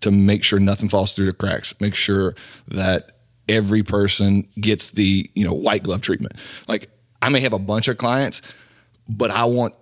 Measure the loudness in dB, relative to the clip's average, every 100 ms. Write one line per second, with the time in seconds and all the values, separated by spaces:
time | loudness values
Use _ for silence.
0 | 2 4 4 4 2 2 2 0 0 0
1 | 0 -2 -2 -2 -4 -4 -6 -4 -4 -2
2 | 0 0 0 -4 -20 -20 -10 -4 0 0
3 | -4 _ _ _ -2 0 2 0 0 0
4 | 0 2 2 2 0 -4 -2 -2 -2 0
5 | 2 2 -2 -2 -2 0 0 0 -2 -4
6 | -2 -4 -4 -10 -20 -14 -6 -6 -8 _
7 | _ -4 0 2 2 -2 -2 -2 0 -2
8 | 0 0 -2 -6 -14 -20 -20 _ _ _
9 | -10 -4 0 0 2 2 -2 -4